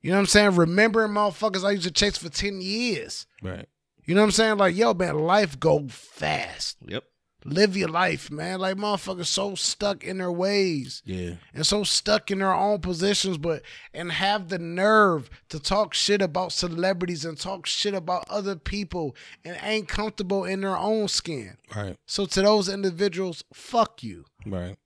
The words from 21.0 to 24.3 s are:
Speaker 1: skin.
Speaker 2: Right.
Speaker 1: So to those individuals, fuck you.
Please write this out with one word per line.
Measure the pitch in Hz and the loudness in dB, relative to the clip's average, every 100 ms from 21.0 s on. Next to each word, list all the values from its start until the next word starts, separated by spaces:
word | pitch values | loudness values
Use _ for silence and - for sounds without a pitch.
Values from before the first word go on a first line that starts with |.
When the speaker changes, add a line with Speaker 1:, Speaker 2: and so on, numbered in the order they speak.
| 208 | 0
Speaker 1:
skin. | - - 151 104 90 _ | -4 -6 -10 -10 -16 _
Speaker 2:
Right. | 107 101 87 _ | -8 -8 -10 _
Speaker 1:
So | - 196 | -4 -2
to | - | 2
those | 202 214 190 | 4 4 2
individuals, | 196 196 170 202 170 190 165 - | -2 -4 0 -2 -2 -6 -8 -16
fuck | - - 240 214 - | -20 -4 2 2 0
you. | 120 90 - | -14 -14 -18